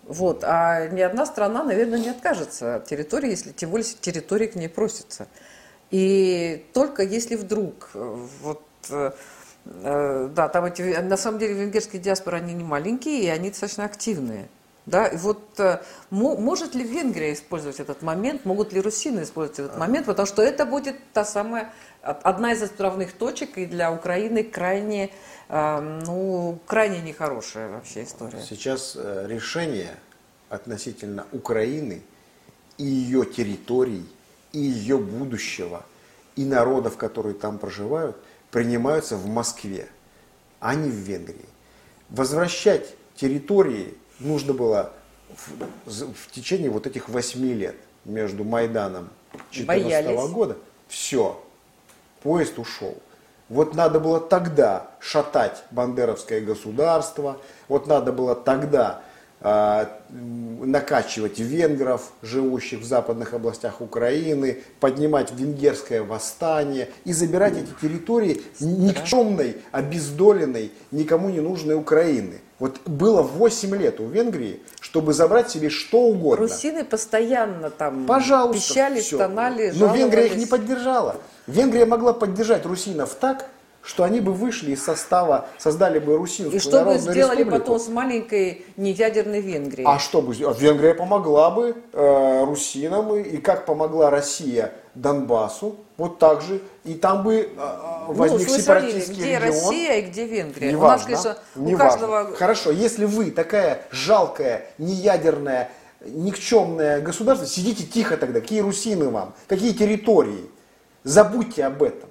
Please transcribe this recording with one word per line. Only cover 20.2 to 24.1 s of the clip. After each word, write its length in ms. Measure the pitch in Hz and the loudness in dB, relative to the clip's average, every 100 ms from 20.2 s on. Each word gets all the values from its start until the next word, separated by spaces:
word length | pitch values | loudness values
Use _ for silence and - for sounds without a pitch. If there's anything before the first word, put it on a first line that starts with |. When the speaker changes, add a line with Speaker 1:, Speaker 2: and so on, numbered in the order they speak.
| 196 | 0
Speaker 1:
что 160 | - | 2
это 240 | 233 277 277 | 2 2 -2
будет 300 | 269 277 269 - | -2 -6 -10 -4
та 140 | - 208 | -4 -2
самая, 480 | 208 220 233 214 - - _ | -4 -4 -6 -8 -14 -20 _
од-, 180 | - 147 | -10 -2
одна 300 | 175 185 233 | -2 0 -2
из 100 | 226 | -2
отправных 480 | 208 - 196 190 180 | -4 -4 -4 -4 -8
точек 460 | - 240 - - - | -6 -6 -6 -10 -10
и 80 | 180 | -8
для 260 | 175 165 | -2 -2
Украины 520 | 165 180 | -2 -4